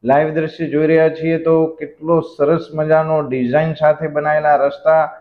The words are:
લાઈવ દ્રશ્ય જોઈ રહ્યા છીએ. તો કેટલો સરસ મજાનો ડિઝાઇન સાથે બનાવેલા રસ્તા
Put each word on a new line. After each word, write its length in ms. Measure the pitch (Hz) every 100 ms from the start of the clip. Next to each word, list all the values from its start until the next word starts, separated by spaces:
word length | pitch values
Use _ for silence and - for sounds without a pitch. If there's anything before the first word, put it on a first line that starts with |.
લાઈવ 260 | 117 139 156
દ્રશ્ય 340 | 156 156 - 160
જોઈ 200 | 143 156
રહ્યા 280 | 160 160 160
છીએ. 220 | 160 165
તો 140 | 160 160 160 160
કેટલો 380 | 147 - 156 165 160
સરસ 380 | - 147 165 165
મજાનો 480 | 156 156 156 156 160
ડિઝાઇન 500 | 143 131 123 143 160 156
સાથે 320 | 151 151 160
બનાવેલા 500 | 147 147 151 151 147
રસ્તા 460 | 139 139 156 160 151 -